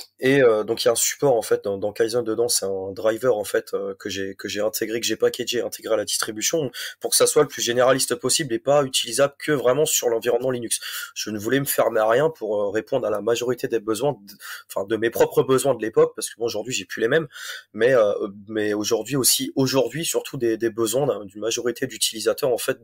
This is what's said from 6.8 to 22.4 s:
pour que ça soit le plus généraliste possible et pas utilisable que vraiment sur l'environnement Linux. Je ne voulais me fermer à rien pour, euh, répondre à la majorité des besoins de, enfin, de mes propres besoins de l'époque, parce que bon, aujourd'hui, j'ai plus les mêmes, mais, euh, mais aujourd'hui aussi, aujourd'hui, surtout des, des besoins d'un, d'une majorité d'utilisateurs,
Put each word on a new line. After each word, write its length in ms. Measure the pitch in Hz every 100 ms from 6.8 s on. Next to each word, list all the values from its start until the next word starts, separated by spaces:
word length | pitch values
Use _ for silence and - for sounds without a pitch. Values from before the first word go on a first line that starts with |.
| - -
pour 100 | 117
que 40 | -
ça 100 | -
soit 120 | 156
le 80 | 147
plus 160 | -
généraliste 540 | 113 120 123 135 - 120
possible 360 | 131 - 147
et 60 | 113
pas 240 | 135 147
utilisable 520 | 131 - 123 113 139 -
que 140 | -
vraiment 340 | 143 117 135 151
sur 220 | - 120
l'environnement 420 | 113 120 117 131
Linux. 300 | 123 113 - - - -
Je 160 | - -
ne 80 | 107
voulais 220 | 107 135
me 40 |
fermer 360 | 139 - 113 117
à 80 | 107
rien 220 | 120 156
pour, 300 | - 107 104
euh, 100 | 101
répondre 360 | 107 107 135 107
à 40 |
la 100 | 104
majorité 480 | 104 117 123 120 127
des 100 | 113
besoins 400 | 104 107 139 123
de, 140 | 101 - - - -
enfin, 160 | -
de 120 | 98 110
mes 140 | 117
propres 340 | - - -
besoins 320 | 139 131 139 117
de 60 |
l'époque, 320 | 107 151 160 -
parce 120 | -
que 60 | -
bon, 100 | 117
aujourd'hui, 280 | 107 113
j'ai 100 | 110
plus 160 | 92 -
les 80 | 113
mêmes, 200 | 92 - - - - -
mais, 220 | 107 117
euh, 180 | 131 104 - 104 101 101
mais 260 | 110 107
aujourd'hui 400 | 104 104 110 110
aussi, 380 | 139 113 - 135
aujourd'hui, 500 | - 131 131 117 151
surtout 320 | 165 120 - 139
des, 200 | 117 110
des 140 | 113
besoins 360 | 107 113 120 143
d'un, 180 | 104
d'une 160 | 101 104
majorité 460 | 107 117 117 117 131
d'utilisateurs, 640 | 113 - 110 107 104